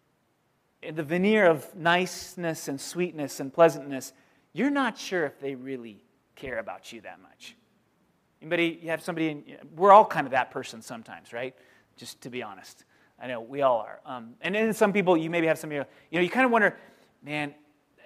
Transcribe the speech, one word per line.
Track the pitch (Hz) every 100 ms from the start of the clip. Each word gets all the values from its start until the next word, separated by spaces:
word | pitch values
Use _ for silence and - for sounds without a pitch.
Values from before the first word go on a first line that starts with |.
| _ _ _ _ _ _ _ _
in | -
the | 156
veneer | 147 175 196 220
of | 180 151 - 190
niceness | 165 175 180 - - - 170 160 -
and | 139
sweetness | - 170 180 156 139 -
and | 135
pleasantness, | 170 165 147 143 131 - - _ _ _
you're | 151 269
not | 285 247 -
sure | - 185 143
if | -
they | 139
really | 131 131 131 117 98 _ _ _
care | - 135 113
about | 104 95 -
you | 113
that | 95 87
much. | 87 _ - - _ _ _ _ _ _ _ _
Anybody, | 156 170 170 165
you | 160
have | 160
somebody | 185 165 160
in, | 147 143 143 - 160
we're | 196
all | 202 214
kind | 165 135
of |
that | 127 123
person | 135 123 113
sometimes, | - 117 110 85 -
right? | 117 127 - _ _ _ _
Just | 120 -
to | 135
be | 123
honest. | 107 92 - - _ _ _ _
I | 123
know | 120
we | 113 139
all | 135 117
are. | 110 - 151
Um, | 123 113 -
and | 165
then | 208 220
some | - 208
people, | 196 180
you | 160 160
maybe | 170 160
have | 151
some, | 160
you | 147 127 _ _
know, | 165
you | 180
kinda | 240 262
wonder, | 233 196 - - _ _ _
"Man, | 143 151 147 - _ _ _ _